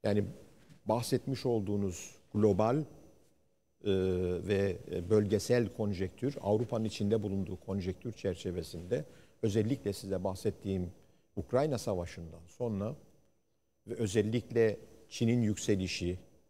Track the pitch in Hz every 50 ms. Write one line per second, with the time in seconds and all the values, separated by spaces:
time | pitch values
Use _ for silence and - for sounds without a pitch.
0 | - 110 101 104 98 92 - - - - - - - _ - - _ - 110 120
1 | 120 - 135 120 - - 135 - - 131 120 110 101 101 104 101 101 95 87 -
2 | - - - - _ _ - 104 107 107 98 90 107 113 127 151 156 - - -
3 | - - - _ _ _ _ _ _ _ _ _ _ _ _ _ - 101 95 95
4 | 92 95 92 90 92 90 90 87 - 95 104 98 98 98 87 - - - 90 92
5 | 85 90 107 107 104 98 104 101 - - 123 123 120 95 - - 110 101 101 87
6 | 95 90 - - - 139 143 - - 98 104 110 120 113 127 113 110 107 - -
7 | 107 101 110 113 104 101 95 98 95 - 95 - - - 98 101 87 92 92 -
8 | - 123 110 - - 101 87 - - 95 85 90 82 - - 85 85 87 117 143
9 | 156 - - - - - _ _ - 113 98 110 104 110 139 131 - 104 98 -
10 | - 98 95 92 90 98 92 92 - 107 - - - 98 98 95 90 90 - -
11 | - _ _ _ _ _ _ 101 92 - - 127 147 160 139 113 - 117 101 90
12 | 85 85 - - 85 80 78 82 82 - - _ 127 117 107 95 101 113 147 -
13 | - - _ _ _ _ _ _ _ _ _ _ _ _ _ _ _ 107 113 -
14 | 117 101 92 117 101 107 113 123 - - 117 117 113 110 101 - - - - -
15 | - _ - - 120 113 120 123 117 104 104 - - - 104 95 95 90 - -
16 | 90 87 92 92 - - _ _ _ _